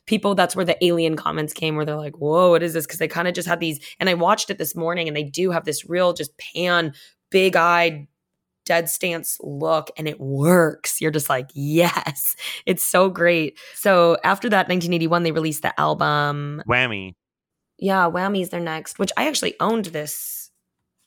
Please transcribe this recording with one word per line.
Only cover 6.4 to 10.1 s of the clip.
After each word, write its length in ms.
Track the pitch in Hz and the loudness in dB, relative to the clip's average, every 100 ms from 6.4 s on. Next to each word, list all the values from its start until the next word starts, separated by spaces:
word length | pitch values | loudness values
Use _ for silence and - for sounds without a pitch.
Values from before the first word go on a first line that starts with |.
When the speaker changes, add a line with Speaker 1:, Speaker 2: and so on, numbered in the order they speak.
| - - 180 175 160 - - _ _ | -12 -4 0 0 0 -6 -18 _ _
Speaker 1:
big-eyed, 800 | 190 190 180 170 175 170 151 143 _ _ _ _ _ - | 2 4 4 4 4 2 -2 -12 _ _ _ _ _ -2
dead 240 | 170 170 | 0 0
stance 480 | - 185 165 - - | -4 -4 -4 -6 -8
look, 500 | - 143 160 156 151 - | -8 -4 0 0 -2 -8
and 100 | |
it 140 | 156 | -8